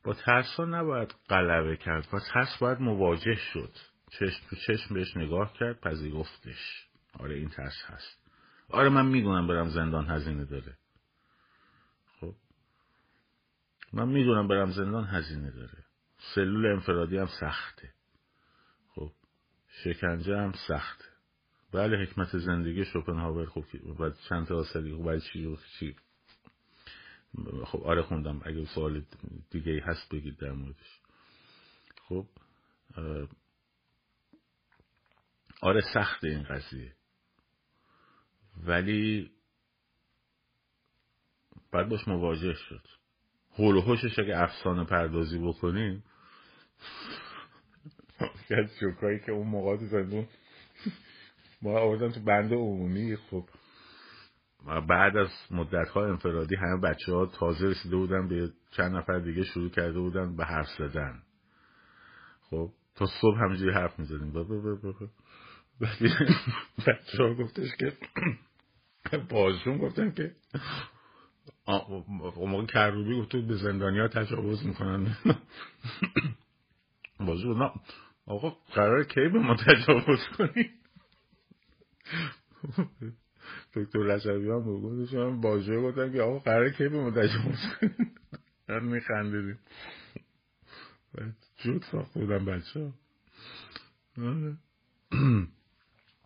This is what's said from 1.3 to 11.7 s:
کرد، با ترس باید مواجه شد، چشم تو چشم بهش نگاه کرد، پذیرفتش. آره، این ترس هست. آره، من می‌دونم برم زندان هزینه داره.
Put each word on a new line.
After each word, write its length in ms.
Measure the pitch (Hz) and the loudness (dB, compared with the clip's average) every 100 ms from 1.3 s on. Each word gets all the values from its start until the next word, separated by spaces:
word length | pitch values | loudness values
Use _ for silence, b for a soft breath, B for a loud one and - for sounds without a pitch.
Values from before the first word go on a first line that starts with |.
| 95 87 82 80 80 | 4 6 4 2 -2
کرد، 320 | - 80 78 | -2 -2 -2
با 80 | 101 | -6
ترس 380 | - 123 127 - | 0 0 0 0
باید 220 | 123 127 | 0 2
مواجه 540 | 127 101 90 85 113 110 - | 0 2 2 2 0 -2 -4
شد، 200 | - - - - _ _ | -8 -10 -14 -20 _ _
چشم 360 | - 95 - - | -4 -4 -4 -12
تو 60 | 85 | -8
چشم 380 | - 107 - | -4 -4 -2
بهش 220 | 98 90 87 | -4 -4 -4
نگاه 360 | 78 87 104 | -2 -2 -2
کرد، 280 | - 120 117 | -4 -6 -4
پذیرفتش. 1040 | - 78 76 76 78 - 57 - - - - _ _ | -6 -6 -6 -6 -8 -12 -18 -14 -12 -14 -20 _ _
آره، 220 | - 69 | -12 -8
این 140 | 73 76 | -6 -8
ترس 340 | 71 67 - - | -8 -10 -12 -16
هست. 360 | - - - b b b b b | -16 -18 -20 b b b b b
آره، 200 | - 139 | 6 8
من 180 | 135 131 | 8 6
می‌دونم 400 | 131 101 92 85 | 6 4 4 4
برم 220 | 85 82 | 2 2
زندان 420 | 80 80 80 78 | 0 0 0 0
هزینه 340 | 78 76 73 | -2 -2 -4
داره. 320 | 71 69 67 - _ _ _ b b b b b b | -4 -8 -10 -18 _ _ _ b b b b b b